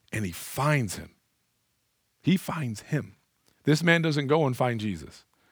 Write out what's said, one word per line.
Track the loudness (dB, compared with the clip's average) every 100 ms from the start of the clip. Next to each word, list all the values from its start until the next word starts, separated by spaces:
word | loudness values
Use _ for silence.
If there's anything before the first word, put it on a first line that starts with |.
| _
and | -6 -4
he |
finds | -6 -10 -2 2 2 0 -6
him. | -14 _ _ _ _ _ _ _ _ _ _ _
He | 0 0
finds | 0 -6 -6 -8
him. | -6 -6 -6 -16 _ _ _ _
This | 2 4
man | 4 4
doesn't | 2 0 2
go | 2 2
and | 2
find | 0 0
Jesus. | -4 -6 -10 -20 _ _ _